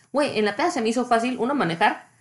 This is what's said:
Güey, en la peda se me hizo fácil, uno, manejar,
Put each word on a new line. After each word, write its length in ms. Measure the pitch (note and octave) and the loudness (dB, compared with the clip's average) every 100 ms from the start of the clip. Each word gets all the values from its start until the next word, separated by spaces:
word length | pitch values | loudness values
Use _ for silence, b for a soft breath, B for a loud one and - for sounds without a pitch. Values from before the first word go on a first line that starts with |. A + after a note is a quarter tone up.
| b | b
Güey, 260 | C4+ C#4+ G#3+ | -2 0 0
en 60 | |
la 120 | G#3 G#3 | -2 0
peda 140 | E4+ | -2
se 100 | C4+ | 0
me 60 | A3 | -2
hizo 160 | A#3+ | 0
fácil, 320 | B3 A3+ B3 B3 | 2 2 0 -2
uno, 160 | A#3 | -2
manejar, 540 | C#4+ E3 E3 G#3+ D#4 - b | 0 -2 2 0 0 -12 b